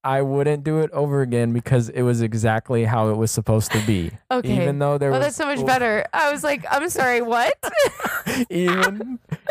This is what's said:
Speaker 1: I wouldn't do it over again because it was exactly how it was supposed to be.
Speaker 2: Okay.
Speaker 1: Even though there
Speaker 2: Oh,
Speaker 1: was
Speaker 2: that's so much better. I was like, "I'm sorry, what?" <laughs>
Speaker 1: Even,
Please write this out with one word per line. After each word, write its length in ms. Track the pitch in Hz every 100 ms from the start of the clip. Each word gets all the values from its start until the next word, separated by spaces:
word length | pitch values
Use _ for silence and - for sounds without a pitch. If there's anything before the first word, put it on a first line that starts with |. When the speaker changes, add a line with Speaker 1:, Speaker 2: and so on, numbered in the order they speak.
Speaker 1:
I 200 | 135 135
wouldn't 420 | 139 139 147 147
do 160 | 147 156
it 100 | 156
over 280 | 143 147 139
again 300 | 127 120 117
because 360 | 120 - 127 113
it 120 | 127
was 200 | 123 120
exactly 640 | 113 110 110 110 - 120
how 260 | 113 117 110
it 60 | 107
was 140 | 113
supposed 400 | - 110 110 104
to 140 | 110 107
be. 240 | 98 85 - _
Speaker 2:
Okay. 240 | 254 - -
Speaker 1:
Even 160 | 131 143
though 200 | 143 143
there 120 | 139
Speaker 2:
Oh, 80 | 131
Speaker 1:
was 20 | -
Speaker 2:
that's 100 | -
so 80 | 294
much 180 | 277 -
better. 380 | 254 240 214 -
I 200 | - 294
was 100 | 285
like, 220 | 294 285 -
"I'm 180 | 277 330
sorry, 340 | - 262 240
what?" 320 | 240 233 254 571
<laughs> 920 | - 698 539 - - - - 262 240
Speaker 1:
Even, 680 | 170 180 185 190 208 233 247 _ 156 -